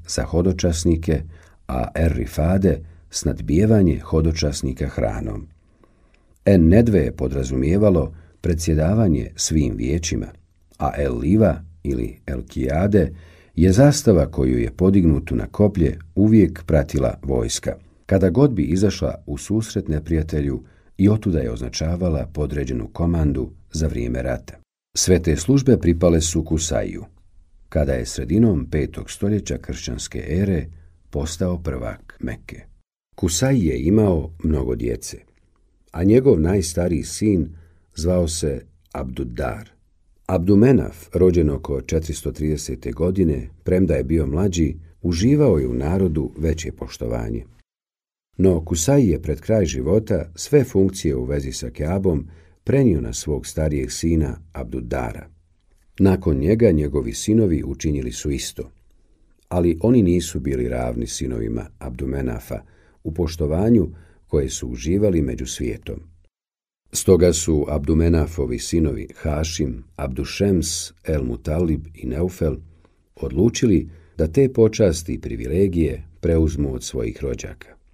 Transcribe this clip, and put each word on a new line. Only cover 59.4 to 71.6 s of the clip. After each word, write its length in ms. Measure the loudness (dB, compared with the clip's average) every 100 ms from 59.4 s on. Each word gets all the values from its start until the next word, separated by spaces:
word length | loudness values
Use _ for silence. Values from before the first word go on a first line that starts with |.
| -6
ali 300 | 0 0 0
oni 220 | 2 2
nisu 380 | 4 2 -2 -6
bili 280 | -4 -4 -4
ravni 380 | -4 -4 -6 -8
sinovima 600 | -6 -6 -6 -4 -6 -8 -14
Abdumenafa 800 | -14 -8 -6 -4 -4 -6 -10 -12 -12 _ _ _
u 100 | -10
poštovanju 720 | -4 -4 -2 -2 0 2 2 2 -6 -20 _ -4
koje 220 | -2 -2
su 200 | -6 -10
uživali 540 | -8 -2 0 2 2
među 240 | 0 -4 -8
svijetom. 540 | -6 -6 -8 -10 -14 -14 _ _ _ _ _ _ _ _
Stoga 400 | -2 4 6 6
su 320 | 2 0 0 0
Abdumenafovi 920 | -4 0 2 4 2 0 -4 -4 -6
sinovi 500 | -2 0 0 -2 -10 -8
Hašim, 680 | -4 -4 -4 -4 -6 -6 -14 -10
Abdušems, 960 | -8 -6 -6 -2 0 0 0 -6 -10 _
El 200 | -4 -2
Mutalib 640 | -2 -6 -4 -2